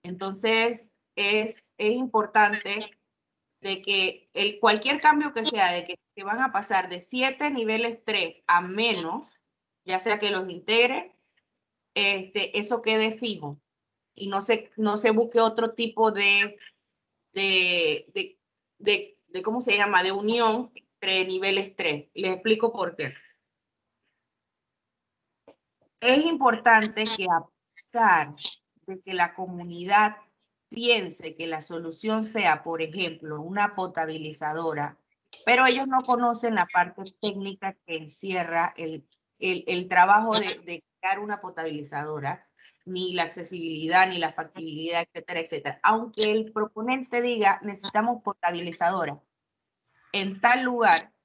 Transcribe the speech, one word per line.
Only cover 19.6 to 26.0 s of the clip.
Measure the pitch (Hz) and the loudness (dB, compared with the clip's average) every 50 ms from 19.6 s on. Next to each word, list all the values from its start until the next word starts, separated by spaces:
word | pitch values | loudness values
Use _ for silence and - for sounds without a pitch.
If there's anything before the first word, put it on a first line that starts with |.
se | 247 240 202 | 0 0 2
llama?, | 202 202 208 202 180 180 | 2 2 4 4 4 4
de | 190 | 2
unión | 196 196 208 214 233 240 233 220 214 240 254 - _ | 0 0 0 0 2 4 2 2 2 0 -4 -10 _
entre | - _ _ _ _ 202 190 190 185 185 | -20 _ _ _ _ -2 0 0 0 0
niveles | 185 185 185 190 196 196 196 196 190 - | 0 -2 -2 0 0 0 0 -2 -4 -6
tres. | - 180 160 147 147 - _ _ | -2 -2 -2 -2 -2 -8 _ _
Les | - 190 185 185 | -4 -4 -4 -4
explico | 185 - 220 220 214 233 226 | -2 2 0 2 2 2 -2
por | - - 180 170 - | 0 -2 -6 -6 -4
qué. | - 147 131 - - _ _ _ _ _ _ _ _ _ _ _ _ _ _ _ _ _ _ _ _ _ _ _ _ _ _ _ _ _ _ _ _ _ _ _ _ _ _ _ _ _ _ _ _ _ - _ _ _ _ _ _ _ _ _ | -8 -8 -8 -8 -14 _ _ _ _ _ _ _ _ _ _ _ _ _ _ _ _ _ _ _ _ _ _ _ _ _ _ _ _ _ _ _ _ _ _ _ _ _ _ _ _ _ _ _ _ _ -20 _ _ _ _ _ _ _ _ _
Es | _ | _